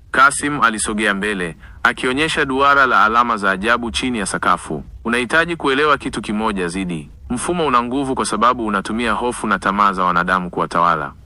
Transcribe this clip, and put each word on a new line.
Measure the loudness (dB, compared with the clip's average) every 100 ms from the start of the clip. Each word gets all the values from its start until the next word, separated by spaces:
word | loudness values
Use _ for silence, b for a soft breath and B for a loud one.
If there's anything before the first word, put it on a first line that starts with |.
| -4
Kasim | 4 4 4 -2 0
alisogea | 0 0 -4 -2 0
mbele, | 0 -2 -2 -6 -8 B B
akionyesha | -2 0 -2 0 -2 0 -2
duara | 2 4 6 6
la | 6 4
alama | 4 2 2
za | 0
ajabu | 0 0 0 -2
chini | -4 -4 -4
ya | -4
sakafu. | -2 0 -2 -2 -10 -10 -10 -4
"Unahitaji | -2 0 0 0 -2
kuelewa | 0 2 2 0
kitu | -2 -6
kimoja, | -4 -2 -2 -2 -4
Zidi. | -4 -6 -6 -10 -18 -8
Mfumo | -6 -2 0 2
una | 2
nguvu | 0 -2 -2 -2
kwa | -2
sababu | 2 2 2 0
unatumia | -2 -2 -2 0
hofu | 0 -2 -4 -2
na | 0
tamaa | 0 2 2
za | 2
wanadamu | 0 2 2 0 0
kuwatawala. | -4 -2 0 2 0 -4 -10